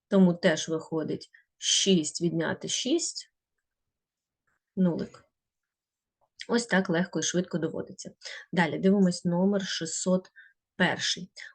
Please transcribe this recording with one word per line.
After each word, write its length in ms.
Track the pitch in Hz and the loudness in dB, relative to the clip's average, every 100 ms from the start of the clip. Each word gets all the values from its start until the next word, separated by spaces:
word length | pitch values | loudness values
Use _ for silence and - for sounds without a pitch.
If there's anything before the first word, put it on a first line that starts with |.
| _ | _
Тому 260 | 196 180 | 6 6
теж 340 | 170 185 156 - | 6 2 2 -2
виходить 640 | 160 - 160 151 175 - _ _ _ | -6 -4 -6 -4 -8 -10 _ _ _
шість 640 | - - 196 185 151 - | 0 2 4 4 2 -2
відняти 460 | 170 160 156 190 - | -2 0 -2 -4 -6
шість, 640 | - 254 330 - - - _ _ _ _ _ _ _ _ _ _ _ _ _ _ - | -6 0 0 -2 -8 -16 _ _ _ _ _ _ _ _ _ _ _ _ _ _ 0
нулик. 480 | 180 - - - _ _ _ _ _ _ _ _ _ _ _ - - | 0 0 -6 -12 _ _ _ _ _ _ _ _ _ _ _ -20 -4
Ось 180 | 233 - | -2 2
так 240 | 185 190 | 0 2
легко 300 | 165 180 160 | 0 0 -4
і 20 | |
швидко 360 | - 175 180 170 | -2 -2 -2 -4
доводиться. 520 | 160 190 - - - - - - - | -4 -6 -10 -14 -18 -18 -18 -18 -4
Далі 260 | 175 160 151 | 0 0 2
дивимось 460 | 185 202 185 180 | 2 4 2 0
номер 420 | 175 170 196 202 190 | -2 2 2 0 -2
шістсот 640 | - 165 - 185 185 - - - _ _ - | -6 -6 -4 0 -2 -2 -20 -20 _ _ 0
перший. 540 | 170 - - - 180 - - | 0 0 -4 -6 -10 -18 -20